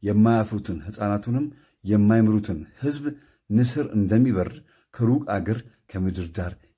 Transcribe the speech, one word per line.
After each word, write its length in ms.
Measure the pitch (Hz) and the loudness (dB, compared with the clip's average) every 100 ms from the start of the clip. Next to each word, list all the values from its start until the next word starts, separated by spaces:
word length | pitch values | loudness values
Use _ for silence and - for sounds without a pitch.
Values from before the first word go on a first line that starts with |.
የማያፍሩትን 760 | 98 104 110 113 107 107 98 82 | -2 4 4 4 0 -4 -6 -10
ሕፃናቱንም 640 | 85 107 104 104 117 123 151 - _ _ | -10 -6 -4 -4 -2 -4 -4 -10 _ _
የማይምሩትን 760 | 95 104 104 113 110 107 101 80 78 - | 0 2 4 6 4 2 -2 -10 -10 -8
ሕዝብ 300 | 139 143 147 147 _ _ - | -6 -4 -8 -10 _ _ -2
ንስር 360 | 104 123 151 143 | 0 2 -2 -4
እንደሚበር 560 | 107 95 110 127 95 90 - - _ _ | -2 2 4 4 2 -2 -8 -20 _ _
ከሩቅ 300 | - 117 135 - | -2 0 0 0
አገር 280 | 101 87 117 - _ _ | -4 -2 -4 -6 _ _
ከምድር 400 | 98 92 90 87 | -4 -4 -4 -8
ዳር 220 | 90 87 - _ | -8 -8 -10 _